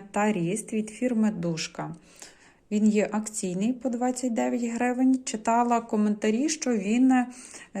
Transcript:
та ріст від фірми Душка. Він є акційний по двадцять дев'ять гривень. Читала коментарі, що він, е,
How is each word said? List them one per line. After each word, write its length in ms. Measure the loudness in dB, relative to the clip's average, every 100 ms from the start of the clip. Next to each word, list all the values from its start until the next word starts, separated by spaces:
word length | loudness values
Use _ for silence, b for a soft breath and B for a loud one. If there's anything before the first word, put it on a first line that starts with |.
| -4
та 200 | 0 0
ріст 420 | 0 0 -4 -4
від 160 | -6 -6
фірми 420 | -2 -2 2 2
Душка. 640 | 0 -4 -4 -6 -8 -12 -12 B B B B B B -4
Він 160 | 2 4
є 220 | 4 2
акційний 640 | 0 -6 -6 -4 -2 -2
по 160 | -2 -4
двадцять 440 | -2 -2 -2 -2
дев'ять 400 | -2 -2 -2 -2
гривень. 460 | -2 -2 2 4 2 0
Читала 560 | -6 0 2 4 2
коментарі, 680 | 0 0 0 0 0 0 0
що 280 | -2 -2 -2
він, 340 | 0 4 6
е, 160 | 4 2 B B B B -10